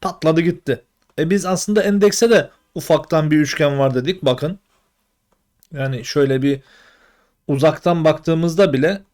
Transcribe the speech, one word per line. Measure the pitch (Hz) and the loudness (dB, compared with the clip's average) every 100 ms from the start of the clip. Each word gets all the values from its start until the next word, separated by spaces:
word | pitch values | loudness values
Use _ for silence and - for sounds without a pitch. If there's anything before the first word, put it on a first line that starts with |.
patladı | 190 - 156 160 | -8 -4 0 2
gitti. | 170 175 - 123 _ _ _ - | 0 -4 -6 -6 _ _ _ -6
E, | 156 | -2
biz | 196 196 | -2 -2
aslında | 185 - 208 | -4 -2 0
endekse | 190 202 208 202 233 | 0 2 2 2 4
de | 220 - _ _ - | 2 2 _ _ -14
ufaktan | - 156 151 160 156 | 0 0 2 -2 2
bir | 151 | 2
üçgen | 147 - 151 139 | 2 0 0 2
var | 135 | 0
dedik. | 127 131 190 135 | 0 -4 -2 -2
Bakın. | 123 147 196 _ _ _ _ _ _ _ _ _ _ _ | -2 -4 -8 _ _ _ _ _ _ _ _ _ _ _
Yani | 143 135 131 127 | -8 -6 -6 -4
şöyle | 151 139 135 | 0 0 2
bir | 139 139 _ - _ _ _ _ _ _ - | 0 -2 _ -20 _ _ _ _ _ _ -6
uzaktan | 139 156 151 180 170 | 0 0 0 -2 2
baktığımızda | 156 156 - 165 170 160 190 | 2 0 -2 0 0 2 2
bile | 135 151 196 - | 2 -2 -2 -10